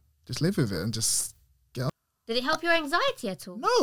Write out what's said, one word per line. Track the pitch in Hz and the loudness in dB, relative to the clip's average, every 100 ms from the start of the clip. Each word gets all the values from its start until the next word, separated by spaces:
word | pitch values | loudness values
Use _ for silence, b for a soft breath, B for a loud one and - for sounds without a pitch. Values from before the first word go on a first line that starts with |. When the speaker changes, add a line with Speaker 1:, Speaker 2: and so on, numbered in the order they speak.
| _ _ - | _ _ -10
Speaker 1:
just | 123 | -2
live | 160 202 | 0 2
with | 117 | 0
it | 87 | 0
and | 104 | -2
just | 113 107 - - - _ _ _ | -2 0 0 -2 -8 _ _ _
get | - | -6
on. | 127 - _ _ - | -6 -6 _ _ -6
Speaker 2:
Did | 233 | -2
it | |
help | 254 320 | 0 0
your | 339 | 2
anxiety | 330 294 339 539 - 214 | 2 2 0 0 -2 -6
at | 185 - | -8 -10
all? | 190 | -4
Speaker 1:
No, | 370 480 | 2 6